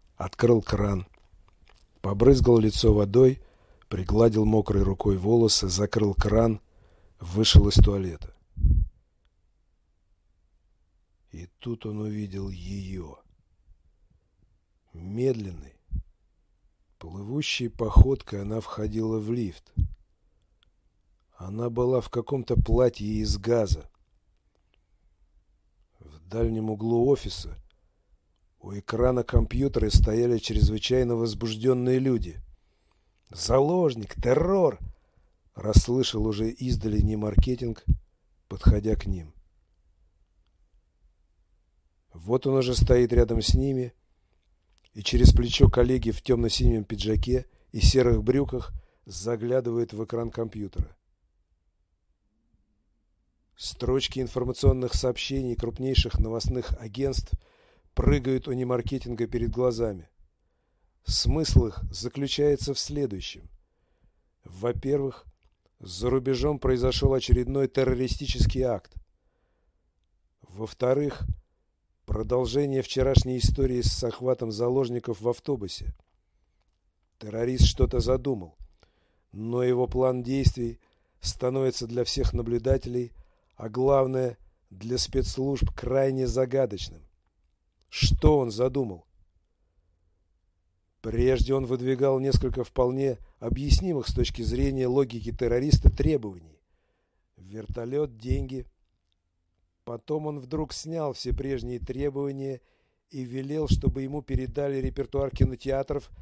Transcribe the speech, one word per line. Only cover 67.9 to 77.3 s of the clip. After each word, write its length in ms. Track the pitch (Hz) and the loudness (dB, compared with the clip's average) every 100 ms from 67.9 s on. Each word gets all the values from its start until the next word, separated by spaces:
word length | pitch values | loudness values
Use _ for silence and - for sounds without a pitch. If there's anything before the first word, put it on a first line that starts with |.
| 123 127 - 139 127 - 127 | 0 -2 -4 -4 0 0 2
акт. 320 | 127 104 - - - _ _ _ _ _ _ _ _ _ _ _ _ _ | -2 -2 -6 -20 -20 _ _ _ _ _ _ _ _ _ _ _ _ _
Во-вторых, 840 | - 95 110 - 127 131 147 - - - - _ _ _ _ _ - | -20 -12 -10 -4 0 2 0 -4 -6 -6 -8 _ _ _ _ _ -6
продолжение 760 | 107 107 123 123 131 143 135 | -6 -2 0 0 0 0 0
вчерашней 560 | - 131 131 131 127 127 | -2 0 4 4 4 0
истории 440 | - - 131 123 | 0 2 0 0
с 180 | 113 - | -2 -2
захватом 520 | 120 - 127 123 113 | -6 -4 -4 -2 -4
заложников 720 | 104 120 131 123 120 120 104 | -2 0 0 -2 -4 -6 -6
в 80 | 113 | -4
автобусе. 640 | 120 - 131 98 - - - _ _ _ _ _ _ _ _ _ _ _ - | -4 -4 -6 -6 -10 -10 -12 _ _ _ _ _ _ _ _ _ _ _ -18
Террорист 460 | 107 | -10